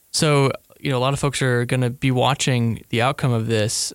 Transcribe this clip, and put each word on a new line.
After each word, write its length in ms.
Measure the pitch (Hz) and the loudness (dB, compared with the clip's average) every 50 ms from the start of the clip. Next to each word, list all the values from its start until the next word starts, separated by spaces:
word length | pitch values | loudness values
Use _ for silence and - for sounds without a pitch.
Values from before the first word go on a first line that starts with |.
| _ _ | _ _
So, 400 | - - 165 151 147 143 135 131 - - _ _ - - | -4 0 2 2 4 4 2 2 0 -4 _ _ -16 -10
you 120 | - 143 | -6 -4
know, 80 | 131 123 | -2 0
a 20 | |
lot 120 | 123 135 | 0 0
of 80 | 139 - | 0 0
folks 200 | - 143 - - | -2 -2 -2 0
are 220 | 139 127 123 120 120 | 0 2 2 0 0
gonna 260 | 120 131 127 127 120 | 0 0 0 0 -2
be 200 | 127 - - 135 | -2 -2 -2 0
watching 720 | 127 123 123 127 143 - - 147 127 120 117 117 107 - - - | 2 2 2 2 0 0 0 0 0 0 0 0 -2 -4 -6 -4
the 140 | 123 113 | -2 0
outcome 300 | 117 131 139 - - 127 | 0 0 0 0 0 0
of 140 | 120 113 113 | 0 0 0
this. 460 | 113 113 107 104 110 - - - - - | 0 0 0 0 0 -2 -4 -6 -8 -8